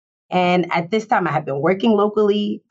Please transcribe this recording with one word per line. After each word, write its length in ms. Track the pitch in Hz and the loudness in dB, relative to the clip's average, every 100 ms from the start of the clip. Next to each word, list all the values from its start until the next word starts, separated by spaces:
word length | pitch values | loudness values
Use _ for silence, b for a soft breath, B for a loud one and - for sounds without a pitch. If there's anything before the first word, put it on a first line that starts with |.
| _ _ _ | _ _ _
And 380 | 180 180 180 170 | 0 2 2 0
at 180 | 170 170 | -4 -2
this 160 | 220 220 | -4 0
time, 220 | 220 165 | -2 0
I 20 | |
had 140 | 156 | -2
been 160 | 143 139 | -4 -2
working 320 | 165 190 233 | 0 2 2
locally, 720 | 208 208 208 208 208 208 214 - | 2 2 2 2 2 -2 -6 -12